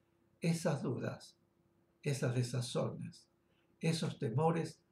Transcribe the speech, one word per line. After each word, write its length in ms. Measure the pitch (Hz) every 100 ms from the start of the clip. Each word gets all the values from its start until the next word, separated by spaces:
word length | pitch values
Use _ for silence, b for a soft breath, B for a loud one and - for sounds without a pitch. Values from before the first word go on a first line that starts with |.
| _ _ _ _
esas 400 | 170 165 170 139
dudas, 540 | 147 117 - 120 - - _ _ _ _ _ _
esas 320 | 151 131 131 123
desazones, 920 | 123 127 120 113 107 - - - - _ b b b _
esos 400 | 165 160 147 -
temores 600 | 113 123 165 165 - - _